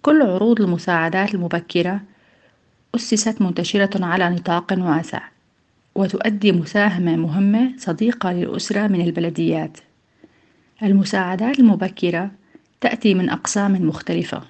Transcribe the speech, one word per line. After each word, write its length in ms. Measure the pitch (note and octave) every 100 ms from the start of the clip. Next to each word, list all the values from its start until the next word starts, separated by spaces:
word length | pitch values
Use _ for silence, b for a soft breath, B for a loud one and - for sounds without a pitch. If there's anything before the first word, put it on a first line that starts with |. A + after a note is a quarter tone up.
كل 200 | - D4+
عروض 380 | A#3+ F#3 G#3+ A3+
المساعدات 720 | F#3+ E3+ - E3+ E3 F#3 G3+
المبكرة 640 | F#3+ E3+ E3+ E3+ F3 F3 G3 - b b b b b b _ _
أسست 480 | A#3+ - G#3 A3 A3
منتشرة 640 | F#3 E3+ E3+ G3+ G3 G3
على 260 | F3+ F3+ F3
نطاق 420 | F3 F3+ E3+ F3 F#3+
واسع، 440 | F3+ D#3 E3 - - _ _ _ _ _ _
وتؤدي 580 | - F#3+ F#3+ A3 G#3 G#3
مساهمة 640 | F3 D3+ G#3 G#3 F3+ E3+ E3
مهمة 560 | E3 E3+ G3 A3 C4 B3+
صديقة 540 | - E3 A3 - F#3
للأسرة 540 | F3 F3 - - G3+ G#3+
من 140 | F3+
البلديات. 760 | F3 E3+ E3+ E3 E3 D#3+ D#3 - _ _ b b b b b b b b
المساعدات 760 | G#3 G3 - G3 F3+ F#3 A3+ C#4
المبكرة 720 | A#3 G3 F#3 - F3 E3+ G3 - b b b _
تأتي 340 | - A#3+ G#3+
من 160 | F#3 F3
أقسام 560 | E3+ - G#3 G3+ F#3+ D#3+
مختلفة 540 | D3+ - E3+ - -